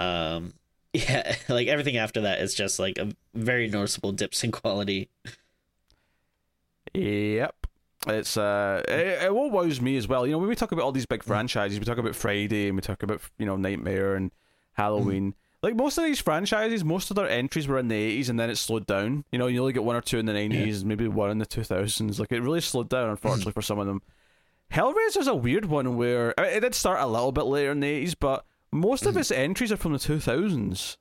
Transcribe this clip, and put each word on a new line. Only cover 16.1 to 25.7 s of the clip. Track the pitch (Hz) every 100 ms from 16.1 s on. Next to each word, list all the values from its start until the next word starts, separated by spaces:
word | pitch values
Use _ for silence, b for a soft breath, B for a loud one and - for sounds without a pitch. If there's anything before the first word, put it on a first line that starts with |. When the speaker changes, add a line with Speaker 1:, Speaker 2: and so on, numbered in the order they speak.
| 277
Speaker 2:
franchises, | - 156 196 214 220 226
most | 156 180 -
of | 202
their | 196
entries | 120 131 165 139
were | 135
in | 123
the |
eighties | 107 110 110 127
and | 117
then | 117
it | 107
slowed | - 113 98
down. | 98 104 143 -
You | 123
know, | 127
you | 123
only | 131
get | 127
one | 113 117
or |
two | - 120
in | 110
the |
nineties, | 104 107 110 107 104
Speaker 1:
Yeah. | 101
Speaker 2:
maybe | 107 117
one | 104 101
in | 107
the | 110
two | -
thousands. | 110 92 104 - 107 101
Like, | 110
it | 120
really | 123 170
slowed | - 123 110
down, | 127 117
unfortunately, | 104 110 107 98
Speaker 1:
Mm. |
Speaker 2:
for | 107
some | - 104
of | 98
them. | 98 - b b b b b b
Hellraiser's | 170 233 392 453 415 269
a |
weird | 180 120 226
one | 208